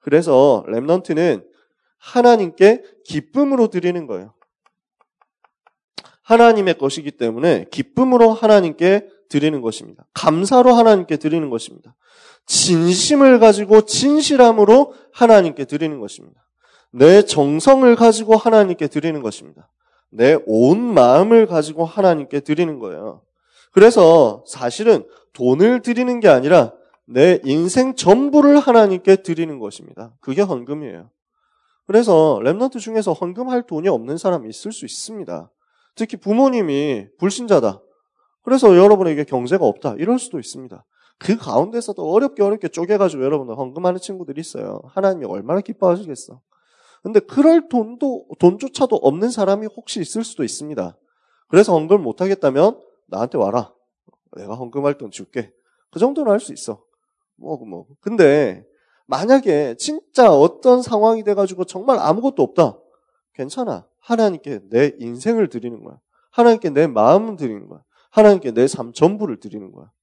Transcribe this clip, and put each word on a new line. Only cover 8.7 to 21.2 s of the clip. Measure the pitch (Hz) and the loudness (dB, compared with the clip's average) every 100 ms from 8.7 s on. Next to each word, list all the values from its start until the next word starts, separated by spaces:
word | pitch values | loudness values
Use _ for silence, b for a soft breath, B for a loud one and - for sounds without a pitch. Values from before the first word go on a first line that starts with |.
| 147 170 202 202 b _ | -2 0 0 -2 b _
드리는 | 147 151 147 | -2 -2 -4
것입니다. | 117 107 - - _ | -8 -10 -16 -20 _
감사로 | - 175 156 196 254 247 | -4 -2 0 2 4 6
하나님께 | 240 226 208 170 151 | 6 6 4 0 -4
드리는 | 151 165 151 | -2 -4 -4
것입니다. | 117 - - _ _ b b b b _ | -8 -10 -20 _ _ b b b b _
진심을 | - - 170 170 185 - 294 269 247 | -4 0 0 0 -2 0 4 6 6
가지고 | 220 202 202 214 | 4 4 4 4
진실함으로 | 214 - 269 302 294 285 240 220 208 247 285 B B | 4 -4 0 0 0 4 4 6 6 6 4 B B
하나님께 | - 240 214 175 139 | -2 4 4 4 -6
드리는 | 135 147 160 143 | -8 -6 -6 -8
것입니다. | 104 - - _ _ _ _ _ _ | -16 -18 -20 _ _ _ _ _ _
내 | 123 147 196 | 4 6 8
정성을 | 202 156 143 151 269 269 254 233 | 4 0 -2 0 2 4 6 6
가지고 | 233 220 214 220 | 4 2 2 2
하나님께 | 233 220 196 175 147 | 4 2 2 -2 -6
드리는 | 151 160 151 | -4 -6 -6
것입니다. | 117 - 73 76 _ _ _ _ _ | -8 -12 -20 _ _ _ _ _ _
내 | 107 123 156 - | 0 2 2 0
온 | 110 123 196 247 | 2 2 2 0
마음을 | 185 123 139 | 2 4 4